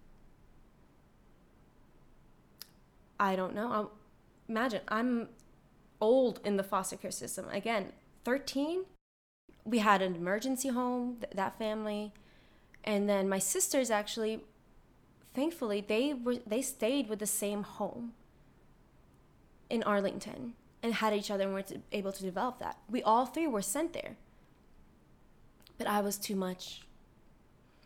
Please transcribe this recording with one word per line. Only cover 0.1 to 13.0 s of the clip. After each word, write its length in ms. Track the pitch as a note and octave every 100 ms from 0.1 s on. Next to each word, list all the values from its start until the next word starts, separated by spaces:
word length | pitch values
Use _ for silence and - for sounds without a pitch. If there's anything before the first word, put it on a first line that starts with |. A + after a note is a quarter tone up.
| - - - - - - - - - - - - - - - - - - - - - - - - - - - - - - -
I 160 | G3 F#3+
don't 180 | F#3
know. 180 | G#3 A#3+
I, 140 | G#3+ G#3 - - - - - -
imagine, 320 | A3 B3+ G#3 -
I'm 420 | G#3+ B3 A#3 A3+ - - - - - - -
old 400 | G#3+ C4 B3 -
in 140 | G#3 G3
the 60 |
foster 320 | G3 G3 F#3+ F3+
care 160 | F#3
system. 360 | - - - -
Again, 400 | G3+ A3 A3 - - - -
thirteen, 600 | A#3 C4+ C4+ C4+ D4 F4+ F#4+ - _ _ _ _ - -
we 160 | A3 A#3
had 220 | G#3 G3
an 140 | F#3+ E3+
emergency 540 | F3 G#3 C4 B3+ C4+
home, 480 | B3 B3 B3 B3 A#3+
th-, 140 | - G3
that 220 | F#3+ -
family. 560 | A3 A3 G#3+ G#3 G#3+ - - - - - - -
And 260 | A3 G3+